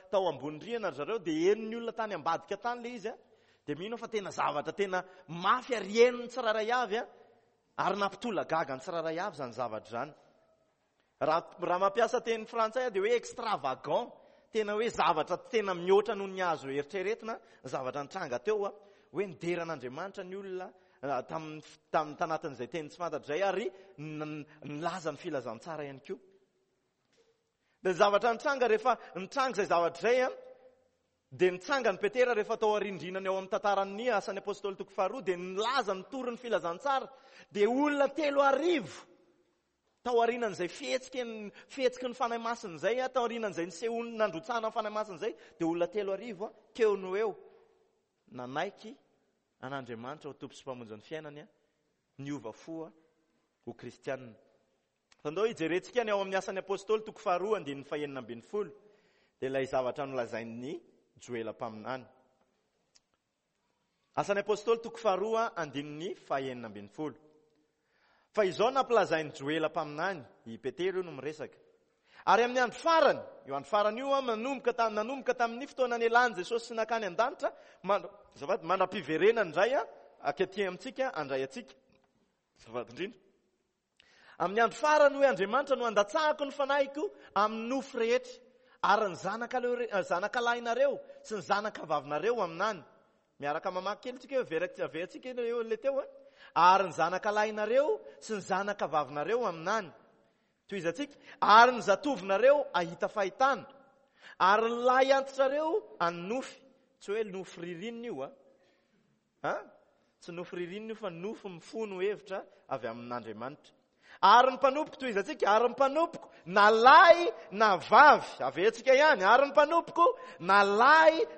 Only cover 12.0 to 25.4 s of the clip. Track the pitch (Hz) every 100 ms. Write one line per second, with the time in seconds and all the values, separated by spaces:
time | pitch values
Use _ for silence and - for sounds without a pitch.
12 | 226 240 233 226 220 233 220 226 254 196
13 | 202 240 - - 226 190 135 127 143 175
14 | 240 - - _ _ 226 208 208 233 -
15 | 160 160 147 175 - 220 202 175 175 196
16 | 208 208 196 190 180 156 135 139 143 196
17 | 185 220 220 226 - - 131 143 127 143
18 | 139 190 165 127 - 214 196 - - -
19 | _ 147 196 151 165 175 165 156 123 131
20 | 190 196 185 190 196 185 185 - _ _
21 | 135 143 - 160 156 156 - - _ 170
22 | 151 143 170 156 165 127 120 170 147 -
23 | 170 151 113 151 196 185 294 - - -
24 | 151 151 151 151 147 - 139 147 170 185
25 | 156 143 185 147